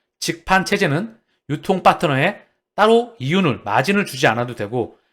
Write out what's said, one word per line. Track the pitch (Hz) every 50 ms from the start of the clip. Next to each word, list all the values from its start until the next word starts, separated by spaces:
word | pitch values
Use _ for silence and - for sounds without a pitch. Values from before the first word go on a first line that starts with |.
| _ _ _ _
직판 | - - 165 - _ - 190 190 180
체제는 | - 202 190 196 165 139 156 208 226 - _ _ _ _ _ _ _
유통 | 139 147 - - 190 185 175
파트너에 | 196 170 - - 160 139 131 143 180 208 - _ _ _ _ _ _ _
따로 | - 202 220 226 226 240 240 - _
이윤을, | 123 131 160 190 190 156 117 95 -
마진을 | 104 101 120 135 185 196 202 196
주지 | - - 131 139
않아도 | 135 110 117 120 127 120
되고 | - 110 101 113 127 110 - - _ _ _